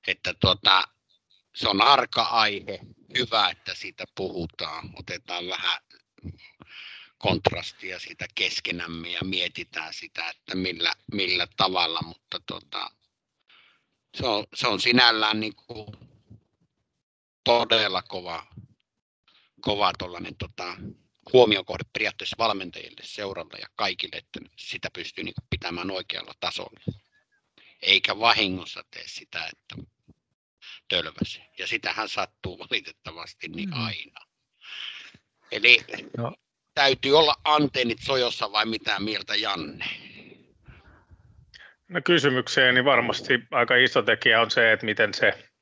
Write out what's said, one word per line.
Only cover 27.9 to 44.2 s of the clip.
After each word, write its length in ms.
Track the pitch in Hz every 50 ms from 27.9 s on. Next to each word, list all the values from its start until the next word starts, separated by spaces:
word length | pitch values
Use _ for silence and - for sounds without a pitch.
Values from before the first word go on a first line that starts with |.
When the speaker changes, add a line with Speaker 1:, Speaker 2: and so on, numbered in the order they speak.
| 98 95 - - 98 101
Speaker 1:
vahingossa 680 | 113 117 107 107 104 95 92 92 82 - - - 82 _
tee 140 | - 85 82 -
sitä, 380 | - - 92 _ - 85 80
että 440 | 85 - _ _ _ - - 76 _ _ _ _ _ - _ _ _ _ _ _ _ _ _ - - - - _ _
tölväsee. 560 | 101 90 78 80 78 - - - - - - _ _ -
Ja 80 | 92
sitähän 420 | 98 113 113 - 107 - 110 110 98
sattuu 500 | - 107 95 - _ _ - 98 90 82
valitettavasti 880 | 87 - 127 104 - 80 - _ _ - 80 85 - - - _ - 80
niin 200 | 82 - - 190
Speaker 2:
Mm. 160 | 156 127 113
Speaker 1:
aina. 360 | 110 - - - - _ - - _ _ _ _ _ _ _ - - - - - - - - - - _ - _ _ _ _ _ _
Eli 320 | - 110 104 123 123 - - - - - - - -
Speaker 2:
No. 160 | - 117 120 - _ _ _ _ _ _ _ _
Speaker 1:
täytyy 440 | 151 139 139 135 127 - 143 139 156
olla 160 | 160 151 147 - -
antennit 540 | 156 151 151 151 135 - 135 123 117 113 113
sojossa 500 | - - 139 131 123 120 - - 120 104
vai 140 | 101 107 107
mitä 340 | 113 113 107 - 117 104 98
mieltä, 340 | 101 107 107 101 101 - 104
Janne? 500 | 104 110 107 98 87 78 - - - - - - - - - - - - - - _ _ _ _ _ _ - - - _ - - - _ _ - _ _ _ _ - - _ - - - - _ _ _ _
Speaker 3:
No, 120 | 180 175 -
kysymykseen, 720 | - 175 160 131 147 127 127 123 - - 139 131 127 123
niin 100 | 127 127
varmasti 560 | 143 135 120 117 113 104 - - - 131 120 - _
aika 260 | - 117 120 113 131
iso 260 | 123 127 123 - 135
tekijä 380 | 107 113 113 104